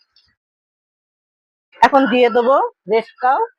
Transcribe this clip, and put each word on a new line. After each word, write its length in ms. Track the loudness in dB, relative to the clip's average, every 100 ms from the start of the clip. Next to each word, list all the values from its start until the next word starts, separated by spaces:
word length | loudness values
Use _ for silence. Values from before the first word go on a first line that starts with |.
| _ _ _ _ _ _ _ _ _ _ _ _ _ _ _ _ _ 0 2
এখন 160 | 2 0
দিয়ে 160 | 2 0 0
দেবো 200 | 0 0 -2 _ -4
রেড 180 | -4 -4 _
কাউ 160 | -4 -2 -4